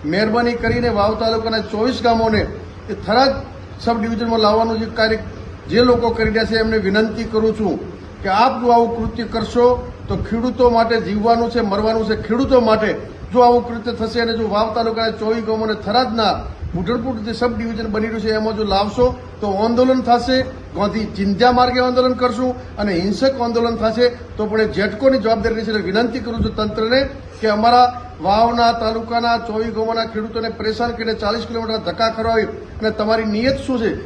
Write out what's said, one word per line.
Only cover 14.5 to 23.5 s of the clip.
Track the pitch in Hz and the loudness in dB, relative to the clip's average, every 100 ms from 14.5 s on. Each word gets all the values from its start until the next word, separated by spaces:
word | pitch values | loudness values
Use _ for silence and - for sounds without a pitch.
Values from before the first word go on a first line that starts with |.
| 202 220 | 0 0
તાલુકાના | 226 226 220 226 - | 0 -2 0 -2 -2
ચોવીસ | 214 226 | -2 -2
ગામોને | 214 220 220 208 196 | -2 -2 -2 -4 0
થરાદના | 233 247 226 208 135 - - - 170 | 0 2 0 0 0 -6 -10 -6 -4
ઉઢણપુર | 180 240 254 220 | -2 -2 -4 -6
જે | 208 | -6
સબ | 226 247 | -2 -2
ડિવિઝન | 220 226 220 220 | -2 -6 -6 -4
બની | 208 226 | -2 -2
રહ્યું | 226 | -2
છે | 214 214 | -2 0
એમાં | 220 214 | -2 -2
જો | |
લાવશો | 208 190 208 240 247 247 - - | 0 0 0 2 2 0 -12 -6
તો | 208 196 | -4 0
આંદોલન | 226 233 254 262 | 2 4 4 2
થશે, | 233 240 247 262 254 - - | 4 2 4 0 0 -8 -10
ગાંધી | 165 202 220 196 - | -2 -2 -2 -6 -2
ચિંધ્યા | 202 190 247 247 | -2 4 4 6
માર્ગે | 247 247 | 2 2
આંદોલન | 247 247 254 247 | 2 4 2 2
કરશું | 247 226 254 247 - - | 0 0 -2 -2 -10 -4
અને | 208 | -2
હિંસક | 170 190 196 269 262 | 0 0 2 2 2
આંદોલન | 233 | -2